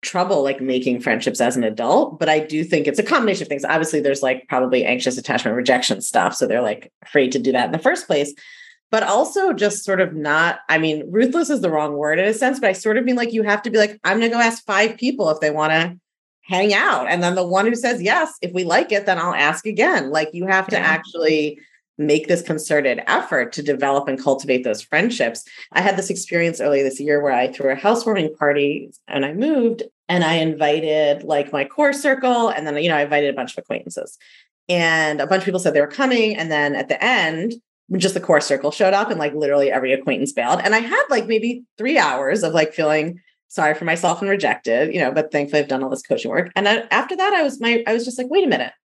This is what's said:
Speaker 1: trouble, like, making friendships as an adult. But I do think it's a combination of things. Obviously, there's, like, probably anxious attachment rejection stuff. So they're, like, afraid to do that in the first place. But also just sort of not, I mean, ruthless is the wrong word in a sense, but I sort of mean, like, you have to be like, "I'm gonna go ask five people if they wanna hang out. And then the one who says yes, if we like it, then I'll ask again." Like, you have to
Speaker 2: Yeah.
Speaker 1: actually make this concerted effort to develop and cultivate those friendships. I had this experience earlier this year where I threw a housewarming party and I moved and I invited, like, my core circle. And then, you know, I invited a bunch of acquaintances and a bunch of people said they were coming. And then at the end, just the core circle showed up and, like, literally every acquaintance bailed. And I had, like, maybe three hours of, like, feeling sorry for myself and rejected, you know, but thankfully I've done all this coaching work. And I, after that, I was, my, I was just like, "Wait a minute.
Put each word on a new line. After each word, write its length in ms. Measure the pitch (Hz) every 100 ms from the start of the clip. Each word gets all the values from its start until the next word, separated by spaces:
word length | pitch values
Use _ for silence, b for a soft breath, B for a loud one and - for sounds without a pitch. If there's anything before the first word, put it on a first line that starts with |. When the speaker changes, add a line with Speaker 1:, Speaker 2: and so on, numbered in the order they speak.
Speaker 1:
trouble, 420 | - 185 185 185
like, 160 | 139 135
making 400 | 131 127 127 123
friendships 400 | 135 110 - -
as 160 | 123 127
an 80 |
adult. 560 | 113 107 117 190 311 156
But 80 | 156
I 100 | 156
do 240 | 156 156 170
think 220 | 165 143
it's 120 | 143
a 40 |
combination 400 | 208 311 226 156
of 40 | 151
things. 160 | 143
Obviously, 380 | 143 160 160 156
there's, 200 | 139 139
like, 220 | 131 131 -
probably 340 | 131 127 127
anxious 340 | - 123 127 127
attachment 380 | - 120 - 117
rejection 460 | 123 123 123 98
stuff. 340 | - - 92 -
So 100 | 113
they're, 160 | 113
like, 300 | 117 - - _
afraid 280 | - 151 131
to 60 | 127
do 120 | 120
that 140 | 123 117
in 40 |
the 80 | 151
first 260 | 254 339 -
place. 260 | 156 143 - B B B B _
But 120 | 220
also 500 | 208 208 311 403 381
just 300 | 262 208 196 -
sort 160 | 190
of 120 | 185
not, 460 | 156 151 151 170 - -
I 80 | 160
mean, 280 | 160 151 151
ruthless 400 | 185 254 311 320
is 120 | 285
the 100 | 180
wrong 220 | 156 151
word 260 | 143 151 160
in 60 | 190
a 80 |
sense, 260 | 214 262 269
but 100 | 240
I 40 |
sort 240 | 190 220 220
of 80 | 247
mean, 100 | 247
like, 180 | 233
you 80 | 226
have 180 | 208 208
to 80 | 233
be 60 | 214
like, 180 | 208 214
"I'm 160 | - 202
gonna 100 | 233
go 100 | 233
ask 240 | 233 226 -
five 320 | 208 220 226
people 320 | 247 254 180
if 100 | 156
they 100 | 151
wanna 460 | 151 156 160 170 180 _ _ _ _
hang 320 | _ 185 202
out. 340 | 202 359 196 127
And 140 | 175
then 120 | 175 185
the 100 | 175
one 180 | 190 214
who 80 | 233
says 260 | 240 240
yes, 300 | 180 247 311 -
if 100 | 185
we 120 | 175 180
like 260 | 185 -
it, 140 | 202 202
then 120 | 180
I'll 160 | 175
ask 320 | - 143 - 214
again." 460 | 196 277 208 135
Like, 180 | 151 156
you 120 | 170 185
have 200 | 190 190
to 80 | 202
Speaker 2:
Yeah. 60 |
Speaker 1:
actually 760 | 175 160 - 170 160 156 151 147 B B _ _
make 300 | 151 151 156
this 140 | 175
concerted 600 | - 156 - 151 135 120 -
effort 440 | - - 151 120
to 80 | -
develop 440 | 143 135 139 139 139
and 140 | 135
cultivate 420 | 147 135 139 127
those 180 | 127 107
friendships. 640 | - 151 214 233 117 117 - B B
I 80 | -
had 140 | 190 190
this 140 | 185
experience 500 | 175 - 170 170 165
earlier 240 | - 139
this 160 | 135 131
year 220 | 143 147
where 100 | 143
I 140 | 127 127
threw 220 | 127 139
a 40 | 131
housewarming 600 | 196 233 233 208 156 156
party 560 | 147 143 143 143 - - -
and 160 | 139 139
I 80 |
moved 500 | 160 277 302 233 226 - _ _
and 140 | 180
I 100 | 165 165
invited, 880 | 160 151 151 156 160 151 151 143
like, 280 | 139 147 143
my 120 | 147 139
core 280 | - 294
circle. 560 | 277 294 262 254 240 226
And 160 | - 151
then, 100 | 147
you 120 | 170
know, 80 | 156
I 60 |
invited 260 | 143 147 147
a 40 | 135
bunch 160 | 127
of 60 | -
acquaintances 580 | - - - - - - b b b _ _
and 520 | 175 165 160 156 151
a 60 | 147
bunch 140 | 185
of 40 | 185
people 140 | 185
said 140 | 180
they 80 | 151
were 60 | 147
coming. 480 | - 262 247 220 208
And 160 | 165
then 240 | 151 147 143
at 140 | 131
the 120 | 147
end, 500 | 220 254 165 160 202 233 _ _ _ 185
just 180 | 180 185
the 40 |
core 220 | - 156
circle 300 | - 139 147
showed 220 | - 196 196
up 160 | 214
and, 80 | 170
like, 160 | 151 147
literally 360 | 147 143 139
every 220 | 123 127
acquaintance 400 | 131 135 127 143
bailed. 280 | - 120 175
And 100 | -
I 60 | 220
had, 240 | 233 415 554
like, 160 | 254 220
maybe 360 | 220 226 240 - _
three 220 | 226 302
hours 420 | 160 131 139 196
of, 120 | 165
like, 200 | 160 156
feeling 460 | - 156 156 156 175 B B _
sorry 260 | - 156 151
for 100 | 170
myself 340 | 170 175 170
and 120 | 196
rejected, 600 | 196 147 - - 117 156 180
you 40 |
know, 120 | 135
but 200 | 135 156
thankfully 300 | 151 143 147
I've 60 | 143
done 160 | 135
all 60 | 135
this 100 | 131
coaching 300 | - 120 117
work. 200 | 139 180 -
And 120 | 202
I, 180 | 226 226
after 260 | 214 269 370
that, 180 | 381
I 100 | 392
was, 160 | 294 208
my, 240 | 226 233 233
I 80 |
was 100 | 226
just 140 | 240 247
like, 140 | 254
"Wait 120 | 339
a 40 | 359
minute. 240 | 175 120 - _